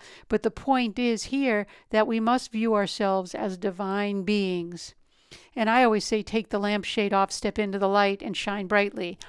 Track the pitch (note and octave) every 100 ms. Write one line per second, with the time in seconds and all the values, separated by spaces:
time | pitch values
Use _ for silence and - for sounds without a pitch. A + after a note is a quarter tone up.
0 | - - - G#3+ A3+ - - C4 A#3+ G3+
1 | B3 A3 - C#4 C4+ G#3 G3+ - _ G#3+
2 | G#3+ A3+ A3 B3 - A3 A3+ G#3 G3+ -
3 | G3+ F#3+ F3+ - G#3 F#3 G3 F3+ G3 G3
4 | G3+ G3+ F#3 G#3 F#3+ F3+ E3+ E3+ - -
5 | _ _ _ - - - A3 A#3 B3 G#3+
6 | - A3 G3+ A3+ - G#3 G3+ G#3 G3 -
7 | G3+ G3 G3 - G#3+ G3 G#3 G3 G3 G3+
8 | G3+ G3 - F3+ - G3+ F#3 G#3 G3+ -
9 | F3+ F#3+